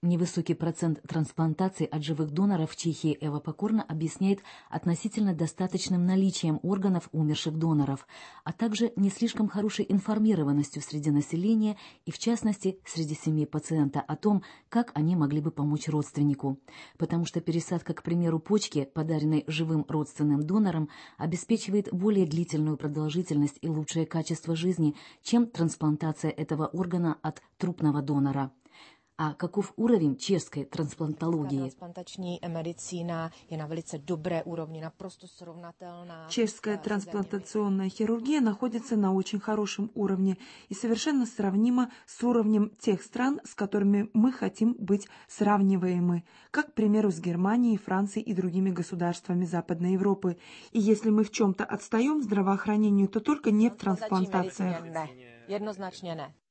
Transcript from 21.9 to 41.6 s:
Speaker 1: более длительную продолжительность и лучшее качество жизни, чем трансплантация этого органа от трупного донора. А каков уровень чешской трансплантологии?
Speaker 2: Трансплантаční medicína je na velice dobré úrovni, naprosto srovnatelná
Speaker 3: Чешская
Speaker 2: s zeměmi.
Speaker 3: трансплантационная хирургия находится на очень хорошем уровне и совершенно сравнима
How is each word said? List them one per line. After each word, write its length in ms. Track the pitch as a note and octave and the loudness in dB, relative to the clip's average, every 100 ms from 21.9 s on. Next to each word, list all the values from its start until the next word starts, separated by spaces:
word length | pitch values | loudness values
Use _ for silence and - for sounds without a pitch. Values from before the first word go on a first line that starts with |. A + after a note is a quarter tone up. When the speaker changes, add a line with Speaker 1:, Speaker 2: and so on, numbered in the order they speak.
Speaker 1:
более 340 | F3+ G3 G3+ F3+ | 0 2 2 2
длительную 500 | D#3 E3+ D#3 D3+ D3 | 0 -2 0 0 0
продолжительность 840 | D3+ D3 D3+ D#3+ F3 D3 D3 - | -4 -4 -2 -2 0 2 2 0
и 80 | - | -4
лучшее 380 | D#3 D3+ E3 D#3+ | -4 -2 -2 -2
качество 500 | E3 D#3 E3 - D#3+ | -2 -4 -6 -4 -2
жизни, 400 | F3 F3 D#3 D3 - - | 0 2 2 0 -12 -16
чем 240 | - A#3 A#3 | 2 2 2
трансплантация 840 | - E3 - D#3 D3+ D#3+ D3+ D#3+ | 2 -2 2 0 0 -2 -2 -4
этого 340 | D#3 D#3 D3+ D#3 | -4 -4 -2 -2
органа 520 | F3 F#3 F3 E3+ D3+ | -2 -2 0 0 -2
от 180 | D#3 - _ _ | -6 -10 _ _
трупного 460 | F3 E3+ D#3 D3 | -4 0 0 0
донора. 480 | C#3 C#3+ C#3 C3+ C3+ _ _ - - _ _ - | 0 2 2 0 -4 _ _ -20 -20 _ _ -6
А 160 | D#3 | -4
каков 380 | C#3+ F3 G3+ G3 - | -2 -4 -2 -4 0
уровень 400 | A#3 A#3 D#3 C3 | 4 6 4 0
чешской 480 | - F#3+ - - | 0 0 0 -10
трансплантологии? 960 | C#3 - D3+ - D#3+ D3+ D#3+ E3 C#3+ C#3 | -8 -4 -6 -4 -6 -4 -2 -2 -2 -4
Speaker 2:
Трансплантаční 800 | C3 - F3 F3+ F3 - F#3 F3 F3 | -4 -8 -16 -14 -16 -10 -8 -8 -8
medicína 840 | E3 D#3+ E3+ - F3+ E3+ E3 E3 - - | -6 -6 -8 -10 -8 -6 -6 -6 -10 -12
je 80 | D#3+ | -10
na 80 | D3+ | -8
velice 320 | E3 E3+ D#3 | -8 -8 -12
dobré 440 | C#3+ E3+ E3 E3+ | -6 -6 -2 -4
úrovni, 380 | - E3 D#3 D#3+ | -4 -8 -8 -10
naprosto 480 | D#3+ - F#3 - F#3 | -12 -12 -16 -16 -20
srovnatelná 1000 | - E3+ E3 E3+ - F3+ F3 F3 E3 - | -20 -18 -16 -18 -16 -16 -16 -16 -18 -8
Speaker 3:
Чешская 480 | - A3 - - G#3 | -2 -2 -2 -6 -4
Speaker 2:
s 40 | |
zeměmi. 40 | |
Speaker 3:
трансплантационная 1040 | G#3 G#3 G3 G#3 G3 G3+ F#3+ G#3+ G#3 F#3+ F#3+ | -2 -4 -4 -6 -4 -6 -6 -2 0 0 -2
хирургия 520 | - G#3+ A#3 A#3+ D4+ | -2 -2 0 0 2
находится 560 | A#3 G3+ B3 A3+ A3 A3+ | 2 2 -4 -4 -2 0
на 160 | G3+ | 2
очень 260 | F#3+ F#3+ G3+ | 2 0 -4
хорошем 520 | - G#3+ G3+ - G#3 | -2 -2 -2 -4 -6
уровне 440 | - G3+ F#3+ F#3+ F#3 - - - | -2 -2 2 0 0 -8 -20 -14
и 40 | |
совершенно 520 | G3 A#3 A3+ D#4 C#4+ A#3 | -6 -2 0 0 0 0
сравнима 640 | - G3 F#3+ | -2 0 2